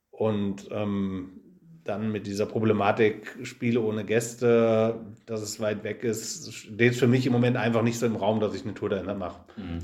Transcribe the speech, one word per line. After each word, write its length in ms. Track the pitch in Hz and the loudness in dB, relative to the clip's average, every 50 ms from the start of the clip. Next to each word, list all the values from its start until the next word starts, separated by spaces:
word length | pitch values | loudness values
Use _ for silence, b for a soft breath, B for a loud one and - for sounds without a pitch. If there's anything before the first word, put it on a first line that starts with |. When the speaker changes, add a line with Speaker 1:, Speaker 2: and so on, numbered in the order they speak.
| B _ | B _
Speaker 1:
Und, 560 | - - 113 110 107 104 101 101 98 98 - - | -6 -2 0 0 0 0 -2 -4 -6 -6 -10 -8
ähm, 680 | - 104 107 101 101 98 98 95 95 92 90 - - - - - - - _ - - - - | -6 -4 -2 -2 -2 -2 -2 -4 -4 -6 -10 -12 -16 -20 -20 -20 -20 -20 _ -20 -20 -14 -10
dann 300 | - 104 101 110 110 107 | -8 -6 -4 -4 -4 -4
mit 140 | 104 - | -4 -4
dieser 180 | 101 98 101 107 | -4 -2 -2 -2
Problematik 920 | 104 - 117 110 107 104 101 98 101 104 120 113 104 107 - - - - - 123 | -2 0 0 2 2 4 4 4 4 4 6 4 4 4 0 -10 -14 -14 -12 -12
Spiele 380 | - - - 127 117 117 120 | -12 -8 -4 0 0 2 2
ohne 240 | 110 110 107 107 104 | 2 0 -2 -2 -2
Gäste, 1000 | 92 107 120 117 120 - - 123 120 117 117 113 113 110 110 110 113 113 113 113 101 104 - _ | 0 0 0 0 -2 -4 0 4 4 6 6 6 6 4 4 4 2 0 -2 -8 -14 -16 -16 _
dass 160 | - 113 107 | -10 -8 -8
es 180 | 107 104 - - | -8 -8 -6 -4
weit 240 | 110 107 107 101 107 | -2 -2 -2 -2 -4
weg 220 | 107 107 - 123 | -6 -6 -4 -2
ist, 480 | 117 107 110 - - - - - - - | -2 -2 -2 -4 -8 -10 -10 -12 -14 -14
steht's 440 | - - - 107 101 120 123 120 | -14 -14 -8 0 4 4 4 4
für 100 | - 139 | 4 4
mich 180 | 120 123 131 127 | 4 4 4 4
im 80 | 131 120 | 2 2
Moment 240 | 120 123 123 120 | 4 4 2 2
einfach 240 | 123 107 120 117 113 | 2 0 2 2 2
nicht 180 | 110 120 113 - | 2 2 0 0
so 60 | 131 | 0
im 100 | 117 107 | 0 0
Raum, 240 | 98 95 104 110 110 | 0 2 2 2 2
dass 160 | 107 98 92 | 0 0 -2
ich 80 | 95 90 | -4 -8
eine 100 | 107 95 | -8 -8
Tour 140 | - 107 | -4 -2
dahin 300 | 98 101 95 87 95 101 | -2 -2 -2 -2 -4 -6
mache. 240 | 101 92 85 - - - - - | -6 -6 -8 -10 -12 -20 -20 -16
Speaker 2:
Mhm. 220 | 110 95 87 87 85 | -12 -10 -8 -8 -6